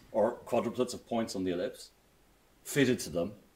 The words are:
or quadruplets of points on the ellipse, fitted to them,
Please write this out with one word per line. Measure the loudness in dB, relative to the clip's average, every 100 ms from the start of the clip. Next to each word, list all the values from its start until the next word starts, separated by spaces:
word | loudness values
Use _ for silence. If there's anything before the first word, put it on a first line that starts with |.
| -4
or | 2 2 2 -2
quadruplets | 0 0 -2 -2
of | -2 -4
points | -2 -2 -2
on |
the | -2
ellipse, | 0 -4 -6 -18 _ _ _ _ _ _ _
fitted | -4 4 4 4
to | -2
them, | -2 -2 -6 -20